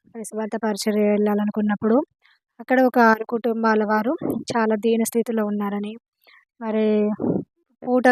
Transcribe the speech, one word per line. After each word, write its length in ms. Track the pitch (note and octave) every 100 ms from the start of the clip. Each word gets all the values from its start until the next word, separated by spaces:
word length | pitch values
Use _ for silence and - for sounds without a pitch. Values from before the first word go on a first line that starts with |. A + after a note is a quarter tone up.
| _
మరి 200 | A3+ G#3
సువార్త 320 | G#3+ G#3+ A3+
పరిచర్య 480 | G#3+ G3 A3 G#3 G#3
వెళ్ళాలనుకున్నప్పుడు 880 | G#3 G#3 G#3 G#3 A3 G#3+ G#3 G#3+ B3 E4+ _ _ _ _ -
అక్కడ 180 | A3+ C4
ఒక 160 | B3+ B3+
ఆరు 240 | A3+ A3 A3
కుటుంబాల 560 | A#3 A#3 A3+ A3 G#3+ G#3
వారు 280 | G#3+ A3 E4+ - A3+ -
చాలా 320 | A#3 A3 A3
దీన 260 | A3+ A3+
స్థితిలో 420 | A3+ A#3+ A3 A3+ G#3
ఉన్నారని, 480 | G#3 G3+ G#3 G#3 A3+ _ _ _ _ _ -
మరి 260 | A3+ A3 G#3+ G#3 G#3 - - - - _ _ -
పూట 240 | B3 B3+ B3